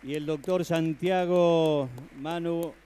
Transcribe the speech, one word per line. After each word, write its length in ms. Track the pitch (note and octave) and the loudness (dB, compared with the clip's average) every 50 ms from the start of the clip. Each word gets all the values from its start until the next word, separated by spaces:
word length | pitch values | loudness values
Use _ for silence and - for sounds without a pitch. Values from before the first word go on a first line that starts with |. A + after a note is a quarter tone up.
| - | -8
y 120 | B2+ C#3+ | -6 -6
el 100 | D#3 D3+ | -6 -2
doctor 400 | D3 D#3 D3 C3 - F#3 F#3 F3 | -4 -4 -4 -2 0 0 0 0
Santiago 1200 | - E3+ E3 D#3+ D#3+ D#3+ - - F3+ F#3+ F#3 F3+ F3 F3+ F3+ F3 E3+ E3+ E3 D#3+ D#3 D3+ D3 C#3 B2+ B2 B2 C3+ - - | 0 0 0 2 0 -2 -2 0 0 2 2 2 2 4 4 6 6 6 4 4 4 2 2 0 -2 -6 -12 -16 -16 -14
Manu 560 | C3+ C3+ D#3 E3+ E3+ E3+ E3+ E3+ E3+ E3+ D#3+ - - _ | -12 -8 -6 -6 -4 -4 -2 -2 -2 -4 -6 -8 -14 _